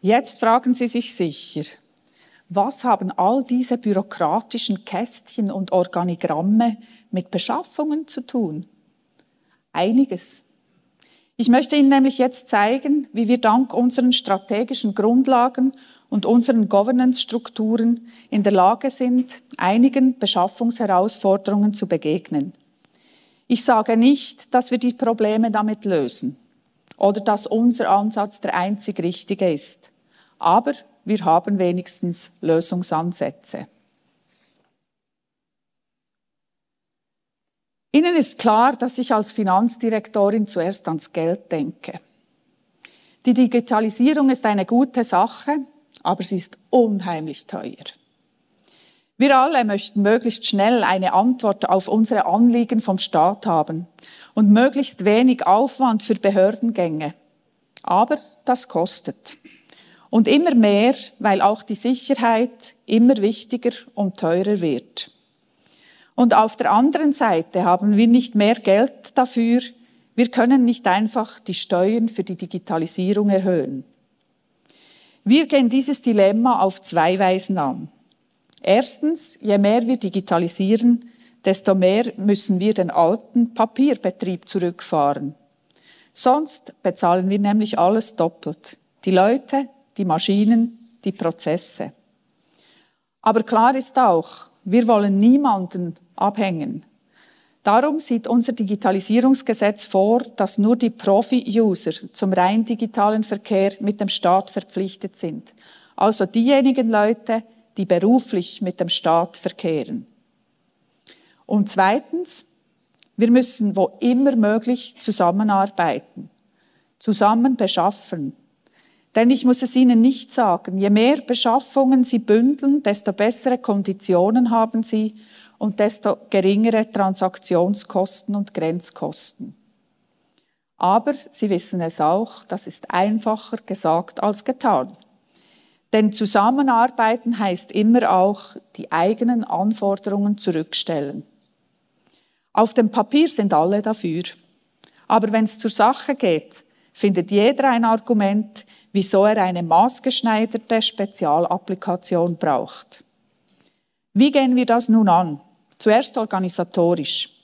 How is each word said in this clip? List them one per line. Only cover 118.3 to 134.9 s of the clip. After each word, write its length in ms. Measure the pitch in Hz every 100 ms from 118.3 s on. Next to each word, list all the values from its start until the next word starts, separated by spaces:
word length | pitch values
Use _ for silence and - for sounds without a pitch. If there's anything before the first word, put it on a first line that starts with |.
| - _ _ _ _ _ _ _ -
Denn 140 | 233
ich 160 | 262 247
muss 160 | 247
es 140 | 254 254
Ihnen 260 | 254 233
nicht 300 | 240 262 -
sagen, 460 | - 220 170 - 185
je 120 | 196
mehr 320 | 208 233 294
Beschaffungen 840 | - 247 247 247 262 - 269 269
Sie 160 | 247 240
bündeln, 600 | 233 214 247 285 277 285
desto 320 | 294 302 -
bessere 460 | 196 208 240 269 247
Konditionen 920 | - 202 196 196 - 175 185 226 240
haben 320 | 226 226 233
Sie 340 | 220 220 214 214 - - _ _
und 200 | 214 202
desto 380 | 214 214 233 - -
geringere 600 | 202 190 202 220 220 220
Transaktionskosten 1500 | 202 190 190 185 - - 175 180 202 - 190 190 - - 202
und 180 | 196
Grenzkosten. 1000 | - 165 170 - - - 160 - - - - _ _ _ _ _ _ _ _ _ _ _ _
Aber 360 | 180 208 233
Sie 360 | 277 - - 214
wissen 300 | 180 - 185
es 220 | 165 -
auch, 420 | 156 185 226 - _
das 200 | 190 -
ist 260 | - -
einfacher 640 | - 202 214 214 214 - 226 -
gesagt 560 | 190 160 165 175 -
als 200 | 202 208
getan. 540 | - 254 247 175 127